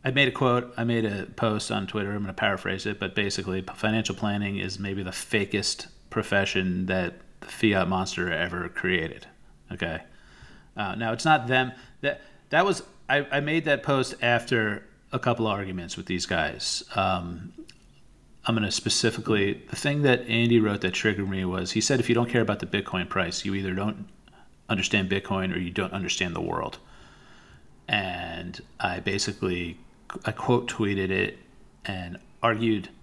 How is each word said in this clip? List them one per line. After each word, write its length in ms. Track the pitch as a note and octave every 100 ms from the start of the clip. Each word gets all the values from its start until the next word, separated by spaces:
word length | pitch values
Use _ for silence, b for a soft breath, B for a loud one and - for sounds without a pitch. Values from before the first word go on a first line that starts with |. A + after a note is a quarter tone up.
I 80 | C3
made 160 | C3 C3+
a 40 |
quote, 400 | - C3 B2 A#2+ -
I 60 |
made 200 | A#2 A#2
a 220 | A2 G2+ - -
post 340 | A2+ G#2 -
on 160 | G#2+ F#2+
Twitter, 260 | G#2+ G2+
I'm 100 | G#2
gonna 100 | G2
paraphrase 540 | F#2 G#2 F#2+ F#2+ F#2+ G#2
it, 120 | G2+
but 160 | F#2+
basically, 460 | G#2+ G2+ F#2+ F#2+ F#2+
p-, 140 | F2+
financial 400 | - G#2+ A2 G#2+
planning 420 | F#2 G#2+ G2+ G2+ G2
is 200 | F#2+ F#2
maybe 240 | G2 G2
the 80 | F2+
fakest 760 | - - A2 G2 G2+ - - - - -
profession 800 | - - G2+ G2 G2 F#2 F2+ F#2
that 300 | F#2 F2 - - -
the 80 | -
fiat 380 | - A2 G2 F2+
monster 460 | F#2 F#2 - F2
ever 380 | D#2+ F2 F2 E2+
created, 560 | - F#2 F#2 D#2+ - - - - - -
okay? 300 | - E2+ D#2+ - B B B B B B
Uh, 200 | - G2
now, 180 | G2+ A2+
it's 140 | A#2 D#3+
not 220 | D3+ A#2+
them. 240 | B2+ B2+ B B B
That, 220 | C#3+ D3 B B -
that 160 | D3+
was, 180 | G3 F3+ - - -
I, 160 | C#3+ C#3+
I 100 | C#3+
made 260 | D3 D#3+ D#3
that 160 | C#3
post 320 | - C3+ B2+ -
after 640 | A#2+ A#2+ - A#2+ G#2+ G#2 - - _
a 60 | B2
couple 280 | B2+ A2+ A2
of 60 |
arguments 460 | G2 F#2+ F#2 E2+ -
with 80 | -
these 180 | F2+
guys. 580 | - F2 D2+ B1 - - -
Um, 580 | G#2 F#2+ F#2 F2 F2 F#2 - - - - - - - - - -
I'm 80 |
gonna 160 | A2+ G2+
specifically, 920 | - A#2 - A#2 A2 - G#2 G2 - -
the 80 | -
thing 240 | D3 D3
that 200 | C#3+ B2 -
Andy 340 | A#2 A#2 A#2+
wrote 200 | G#2+ G2+
that 140 | F#2
triggered 340 | F#2 G#2+ G2+ F#2+
me 160 | F#2+
was, 280 | F#2 F#2 F#2
he 100 | A2+
said, 180 | - C3
"If 80 | A#2+
you 60 |
don't 160 | A#2 A#2+
care 100 | A#2+
about 200 | G#2+ G2+
the 60 | F2
Bitcoin 400 | G2+ - F#2 F2+
price, 380 | F#2+ F2 -
you 100 | G2
either 200 | G2 F#2+
don't 340 | F#2 G#2 - - - - B B - -
understand 400 | G#2 - G#2+ F#2
Bitcoin 440 | G2 - F#2+ F#2+
or 40 | F2
you 100 | F2
don't 220 | F#2 F#2+
understand 420 | G2 F2 - F2+
the 60 | E2
world." 380 | E2 E2 - - B B B B B B B B B - -
And 680 | G#2+ F#2 F2 F2 E2+ F2+ - - -
I 220 | G2 F2
basically, 800 | F#2 G2 - F#2+ F#2+ F2 E2+ E2+ - - - -
I 80 | -
quote 380 | - - B2 A#2+
tweeted 400 | - G#2 G2 F#2+
it 280 | F#2+ G2 - - - - -
and 340 | - F#2+ F2+ F2+ - -
argued 460 | A#2 A2 A#2 G#2+ F#2+ -